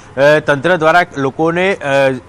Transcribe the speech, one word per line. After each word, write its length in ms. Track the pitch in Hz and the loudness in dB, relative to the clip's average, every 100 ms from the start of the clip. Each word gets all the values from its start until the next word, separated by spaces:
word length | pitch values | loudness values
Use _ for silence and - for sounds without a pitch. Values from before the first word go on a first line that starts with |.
| - - | -12 0
અ, 220 | 143 151 | 2 2
તંત્ર 380 | 151 143 165 180 | 0 -2 -2 0
દ્વારા 300 | 156 175 175 143 | 2 2 0 -4
લોકોને, 580 | 135 127 160 170 185 | -6 -2 -2 -2 -2
અ, 360 | 196 143 139 135 127 | -4 -2 0 0 -2